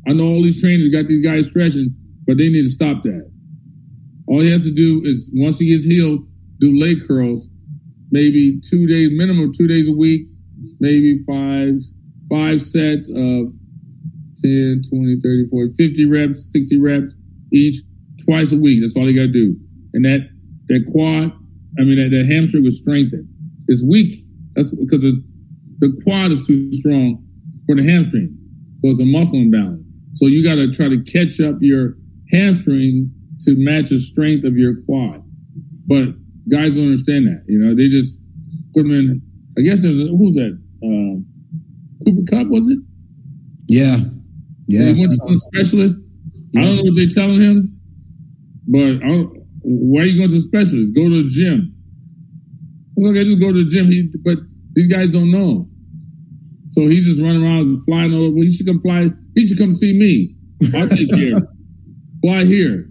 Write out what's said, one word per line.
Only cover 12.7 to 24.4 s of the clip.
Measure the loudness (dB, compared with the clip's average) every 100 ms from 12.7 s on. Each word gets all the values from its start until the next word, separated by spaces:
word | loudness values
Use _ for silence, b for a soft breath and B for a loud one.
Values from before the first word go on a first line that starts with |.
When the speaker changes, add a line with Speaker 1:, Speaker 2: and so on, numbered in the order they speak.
| -2 -2 -4 -6
Speaker 1:
of | -4 -2 -2 -4 -10 -20 -20 -20 -18 -18 -18 -20 -4
ten, | 0 0 0 -2 -4
twenty, | -4 -2 -2
thirty, | -2 -2 -2
forty, | -4 -4 0
fifty | -2 2 0
reps, | 2 -2 -6 -6
sixty | -6 0 0
reps | 0 -2 -4 -12 -20 -20 -2
each, | 2 2 -2 -12 -20 -20 -8 -2
twice | 0 0
a | 2
week. | 2 2
That's | 0 -2
all | 0
he |
gotta | 2 0
do. | 0 0 -2 -12 -20 -10
And | -2 0
that, | 0 -4 -20 -20 -20 -2
that | -2 0
quad, | -2 0 -2 -4 -8 -20 -20 -16 -2
I |
mean, | 2 2
that, | 2 0
that | 2
hamstring | 2 2 2
was | 0 0
strengthened. | -2 0 -2 -4 -14 -18 -20 -10 -2
It's | 0
weak. | 4 2 2 -4 -20 -20